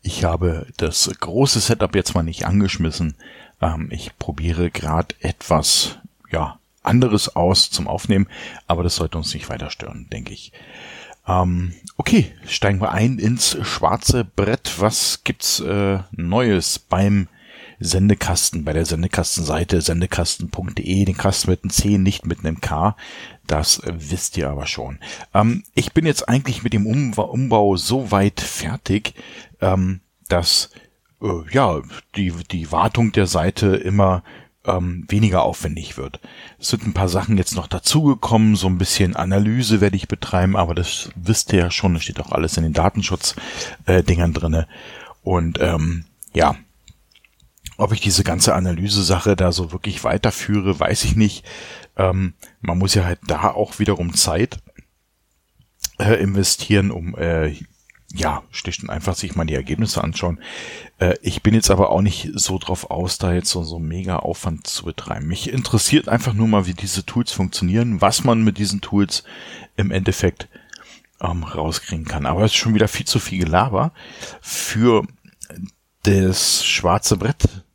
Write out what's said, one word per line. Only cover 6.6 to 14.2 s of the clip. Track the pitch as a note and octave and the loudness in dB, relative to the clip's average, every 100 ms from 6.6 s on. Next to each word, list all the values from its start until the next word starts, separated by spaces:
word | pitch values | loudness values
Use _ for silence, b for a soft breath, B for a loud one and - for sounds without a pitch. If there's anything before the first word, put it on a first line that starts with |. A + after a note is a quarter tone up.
| _ _ | _ _
anderes | - A#2+ B2+ G#2+ - - | 2 4 4 2 0 0
aus | F2 F#2 G2 | 2 4 2
zum | - - | 0 -4
Aufnehmen, | D#2 - G2 G2 B B B _ | -6 0 2 2 B B B _
aber | E2+ | 0
das | F2 - | 0 0
sollte | D#2+ D#2+ | -4 -4
uns | D#2 | -6
nicht | D2 - | -8 -8
weiter | - - | -10 -10
stören, | - - - - | -10 -12 -14 -12
denke | - - | -12 -12
ich. | - - B B B B B B B - | -14 -18 B B B B B B B -2
Ähm, | F#2 F2+ F2+ F2+ F2 - - | 2 2 2 -2 -6 -18 -6
okay, | - A3+ G#2+ - - | 2 4 4 -4 -8
steigen | - G#2 G2 | -2 0 2
wir | G#2 | 0
ein | - A2+ B2+ | 2 0 2
ins | G#2+ A#2+ - D3 | 0 2 0 -2
schwarze | - - - A#2 - B2+ | -6 0 0 0 0 0